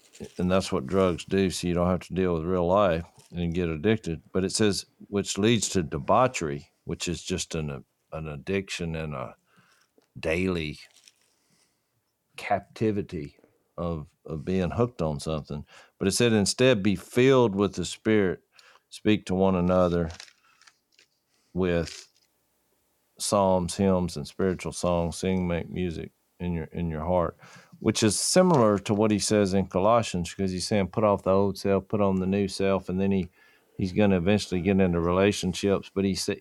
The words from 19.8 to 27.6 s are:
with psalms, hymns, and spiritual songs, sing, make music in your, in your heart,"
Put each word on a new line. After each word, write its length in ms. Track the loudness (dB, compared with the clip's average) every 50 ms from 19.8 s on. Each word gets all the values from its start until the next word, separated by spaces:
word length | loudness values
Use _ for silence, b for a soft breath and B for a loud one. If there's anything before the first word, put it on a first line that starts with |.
| 4 4 2 0 -2 -2 -6 -12 -18 -20 _ b b b b b b b b _ _ _ _ _ _ _ _ _ _ _ _ _ _ _ -4
with 540 | -2 0 2 2 0 0 -2 -6 -14 -20 -20 _ _ _ _ _ _ _ _ _ _ _ _ _ _ _ _ _ _ _ _ _ -10
psalms, 560 | -6 0 2 2 4 4 4 2 0 -2 -2
hymns, 400 | 0 2 2 2 2 0 -2 -6 -8
and 100 | -10 -10
spiritual 440 | -6 -2 0 0 0 -2 -6 -10
songs, 460 | -8 -4 -2 0 0 0 0 -2 -4 -4
sing, 300 | -2 -2 0 0 0 -2
make 220 | -2 -4 -6 -6
music 420 | -6 -6 -6 -4 -6 -8 -10 -12 _ _ _ _ _ -10
in 140 | -6 -6 -4
your, 120 | -4 -6
in 240 | -8 -8 -6 -6 -4
your 140 | -4 -4 -2
heart," 340 | 0 0 0 0 0 -4 B B B B B